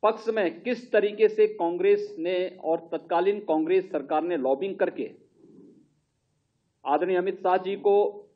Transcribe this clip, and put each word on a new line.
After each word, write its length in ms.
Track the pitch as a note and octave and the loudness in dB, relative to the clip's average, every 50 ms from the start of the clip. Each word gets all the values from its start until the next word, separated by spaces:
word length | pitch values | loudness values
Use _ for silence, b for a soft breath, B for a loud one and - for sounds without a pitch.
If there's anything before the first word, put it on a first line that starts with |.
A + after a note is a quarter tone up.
| - | 2
पक्ष 240 | G#3 A3 A3 - A3+ | 0 0 0 -4 -4
में 360 | A3 A3 G3+ E3 E3 - - | 0 0 0 0 -2 -4 -4
किस 280 | A#3+ B3+ A#3 - - | -4 -4 -4 -6 0
तरीके 360 | - G#3+ G3 G#3 G#3 G#3 A3 G#3 | 2 2 2 2 2 4 2 2
से 180 | G#3 - G#3+ G#3+ | 4 4 2 2
कांग्रेस 680 | - - F3 E3+ F3 F3 F#3 G3+ G#3 G#3 G#3 G3+ - D#3+ | 2 -2 -4 -4 -2 0 4 4 4 4 2 -6 -8 -6
ने 300 | D#3+ F3 F#3 F3+ F3+ F#3 | -4 -2 -2 -2 -2 -4
और 400 | F#3 F#3 - D#3 D#3+ E3+ E3 - | -6 -8 -4 -2 -2 -2 -4 -6
तत्कालीन 480 | - D#3+ D#3+ - F3 E3+ F3+ G3 G#3 G#3+ | -10 -10 -6 -2 0 2 2 2 0 0
कांग्रेस 520 | G#3 F3+ D#3 D#3 D#3 D#3+ F#3 F#3+ F#3 F#3+ | -2 -2 0 0 2 2 2 0 0 0
सरकार 300 | - D3+ C3+ - D#3 D#3 D#3+ | -6 -6 -4 -2 -2 -2 -2
ने 140 | E3+ F3 D#3 | -2 -4 -2
lobbying 380 | B2+ C3 C3+ C3+ C3 G3 - - | 0 0 0 0 -2 -6 -2 -2
करके 320 | - - - - B2 F#2 - - _ _ _ _ _ - - - - - - _ _ _ _ _ _ _ _ _ _ _ _ _ _ _ _ _ _ _ _ _ _ | -2 -2 -2 -6 -10 -10 -10 -18 _ _ _ _ _ -20 -20 -20 -20 -20 -20 _ _ _ _ _ _ _ _ _ _ _ _ _ _ _ _ _ _ _ _ _ _
आदरणीय 320 | C3 C#3 D3 E3+ F#3 F#3 F3+ | -2 0 0 0 0 0 0
अमित 220 | F3+ G3 F#3 F#3+ | -2 -2 -6 -2
शाह 180 | - F#3 F#3 F#3+ | 0 0 0 0
जी 180 | F#3 F#3 G3+ | 0 -4 -8
को 520 | G3+ - G#3 G3+ G3+ G#3 - - - - _ _ | -2 2 4 4 4 4 2 -2 -8 -20 _ _